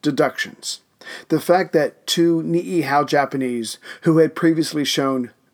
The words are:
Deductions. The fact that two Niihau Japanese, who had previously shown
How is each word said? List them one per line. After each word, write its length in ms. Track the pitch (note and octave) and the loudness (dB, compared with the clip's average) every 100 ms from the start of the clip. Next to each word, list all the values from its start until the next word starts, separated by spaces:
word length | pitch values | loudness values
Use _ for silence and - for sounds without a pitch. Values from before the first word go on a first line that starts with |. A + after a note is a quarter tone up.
Deductions. 760 | D3+ C#3 C#3 - - - - - _ _ - - - | -2 0 -2 -2 -10 -10 -12 -12 _ _ -18 -18 -4
The 140 | D#3 | -2
fact 320 | - F3 F3 | 2 2 2
that 340 | D#3+ C#3+ _ - | 0 0 _ -4
two 340 | F3 E3+ E3 | 2 2 2
Niihau 640 | D#3+ E3+ F3 F3 C#3 C#3+ | 0 -2 0 -2 0 0
Japanese, 720 | C#3+ D3 C3+ C#3 B2+ A#2+ A2 - - - | 2 0 0 -4 -4 -4 -6 -10 -16 -4
who 180 | E3 D#3+ | 2 4
had 160 | D#3 | 4
previously 500 | - E3+ D#3+ D3+ D3+ | 2 2 2 0 -2
shown 460 | C#3 - C#3 C3 A#2+ _ _ | -2 0 0 -2 -4 _ _